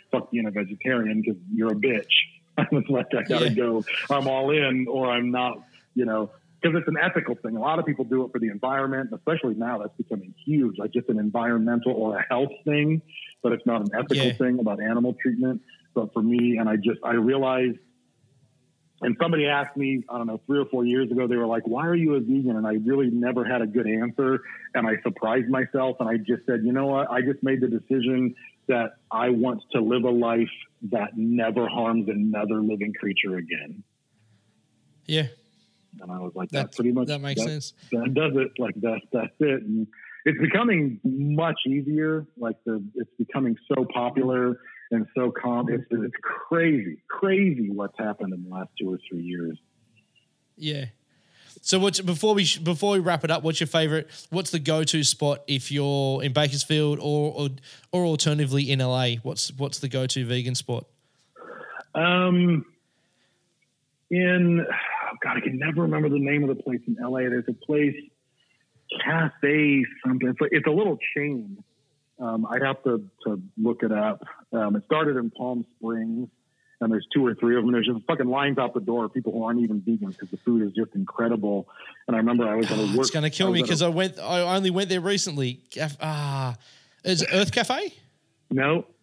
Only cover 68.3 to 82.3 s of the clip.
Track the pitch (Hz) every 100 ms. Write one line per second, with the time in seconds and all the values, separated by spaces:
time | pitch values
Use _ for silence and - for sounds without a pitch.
68.3 | _ _ _ _ _ - - - 165 156
69.3 | - 143 151 147 139 120 - 127 127 127
70.3 | 120 147 160 156 160 208 135 - 147 147
71.3 | 131 101 101 - _ _ _ _ - 120
72.3 | 113 113 123 135 135 135 113 101 _ 113
73.3 | 98 92 - 113 117 113 107 107 104 -
74.3 | - _ 117 107 104 - 156 151 131 117
75.3 | - 127 120 113 _ 113 113 113 113 120
76.3 | _ _ _ _ - 113 110 - 143 127
77.3 | 110 117 120 117 120 110 113 - 156 123
78.3 | 135 143 135 123 123 101 120 107 131 113
79.3 | 117 113 120 113 104 95 110 98 - 95
80.3 | - - 117 104 104 110 98 95 - 117
81.3 | 117 104 101 92 - - - - 113 117